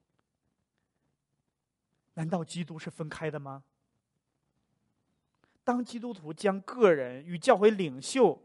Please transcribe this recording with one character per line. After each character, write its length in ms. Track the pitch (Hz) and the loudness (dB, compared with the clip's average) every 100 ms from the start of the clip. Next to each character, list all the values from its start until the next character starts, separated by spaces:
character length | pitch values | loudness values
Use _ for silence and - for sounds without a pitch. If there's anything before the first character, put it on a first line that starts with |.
| _ _ _ _ _ _ _ _ _ _ _ _ _ _ _ _ _ _ _ _ _ | _ _ _ _ _ _ _ _ _ _ _ _ _ _ _ _ _ _ _ _ _
难 160 | - 160 | -10 -6
道 160 | 175 156 | -6 -6
基 180 | 170 | -8
督 160 | 165 160 | -10 -10
是 100 | 165 | -14
分 200 | - 156 | -10 -12
开 200 | - 160 | -8 -8
的 80 | 147 | -8
吗？ 260 | 139 135 _ _ _ _ _ _ _ _ _ _ _ _ _ _ _ _ _ _ _ _ | -12 -14 _ _ _ _ _ _ _ _ _ _ _ _ _ _ _ _ _ _ _ _
当 200 | - 247 | -4 -2
基 140 | 240 233 | -4 -10
督 160 | 240 | -10
徒 180 | 196 151 | -12 -12
将 280 | 160 202 190 | -4 -2 -2
个 300 | - 254 208 | -8 4 6
人 340 | 151 123 127 170 | 6 0 -10 -10
与 140 | 175 | -2
教 180 | 254 233 | 4 6
会 140 | 208 | 6
领 280 | 208 160 127 | 4 -2 -4
袖 400 | - 269 208 131 | -4 4 4 4